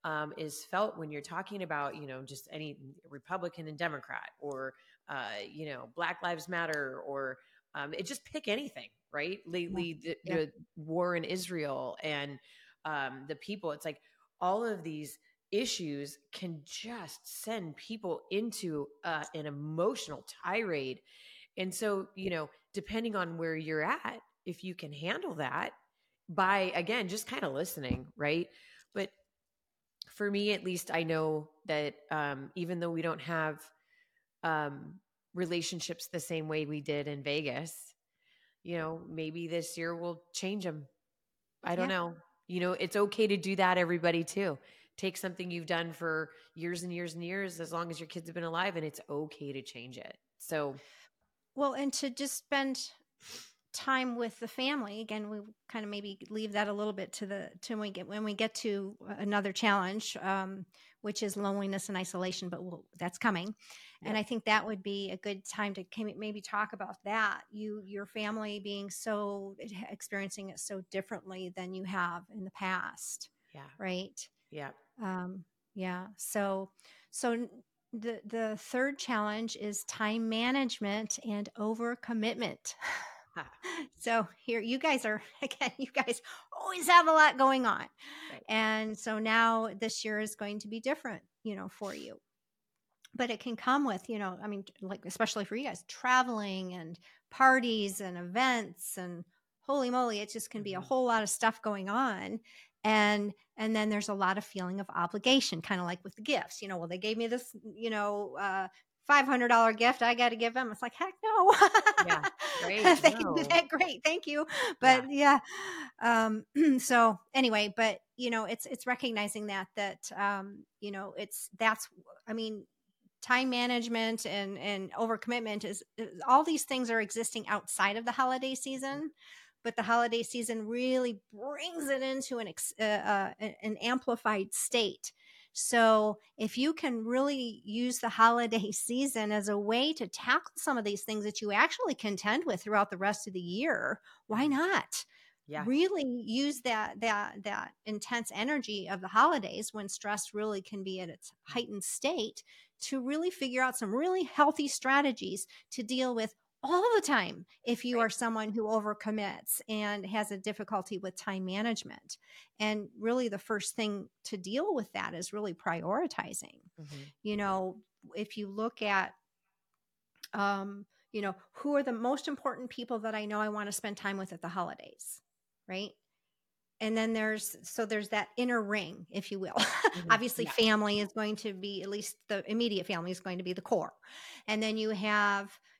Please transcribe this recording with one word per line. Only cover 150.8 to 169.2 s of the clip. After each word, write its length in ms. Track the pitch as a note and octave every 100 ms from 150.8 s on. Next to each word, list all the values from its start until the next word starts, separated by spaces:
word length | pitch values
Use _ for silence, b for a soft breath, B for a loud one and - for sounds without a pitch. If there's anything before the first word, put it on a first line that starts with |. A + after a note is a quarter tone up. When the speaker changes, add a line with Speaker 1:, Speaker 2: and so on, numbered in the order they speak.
Speaker 2:
be 160 | F#3+ F#3
at 80 | F3
its 240 | - - - -
Speaker 1:
Mm-hmm. 40 |
Speaker 2:
heightened 280 | B3 A#3 G3+
state 600 | - - C4+ E4 A3 - - B B -
to 220 | - C4+
really 280 | B3+ D4+ F4+
figure 320 | F4+ C4+ B3+
out 140 | B3+ B3
some 160 | G#3
really 300 | A#3 F4 F#4
healthy 460 | D4 - D4 - F3+
strategies 800 | - C4 C#4 C#4+ - F#3 F#3 - B B
to 100 | -
deal 320 | A3 B3+ B3+
with 200 | A#3 A3 - _ _
all 200 | C4+ F4+ A#4
the 60 | A4
time 460 | - C4 F3+ F3 F3 b
if 200 | - A#3
you 140 | B3 A#3
Speaker 1:
Right. 20 |
Speaker 2:
are 100 | A3+
someone 400 | - A#3 A3 G#3+
who 120 | G#3+
overcommits 960 | G#3+ A3 G#3 G#3 A3 G#3+ G3 - - - -
and 360 | G#3+ G#3 G#3 F#3+
has 240 | G#3+ G#3
a 80 | G3+
difficulty 600 | G#3+ G#3 G3+ G#3 F#3 F#3
with 180 | G3 -
time 280 | - F#3+
management. 760 | F#3 G3 A3+ G#3+ - - - - B B B -
And 280 | G#3+ G#3+ G3+ -
really 300 | A3 B3 A#3+
the 100 | G3
first 360 | - G#3+ -
thing 340 | - G#3+ G3+ - _
to 120 | - G3+
deal 380 | F#3 A#3 G4
with 180 | D4 G#3
that 220 | G3 -
is 180 | E3+ F3+
really 220 | G#3 G#3
prioritizing. 1080 | E3+ F#3 E3+ E3 A3+ E4+ - - - - - - -
Speaker 1:
Mm-hmm. 300 | D3+ C#3+ C#3 _
Speaker 2:
You 140 | G#3 G#3
know, 460 | G3+ F#3+ F#3 F#3+ - _ - -
if 200 | G#3+ G#3+
you 120 | G3+
look 340 | G3+ A3+ -
at, 320 | G#3+ G3 F#3 -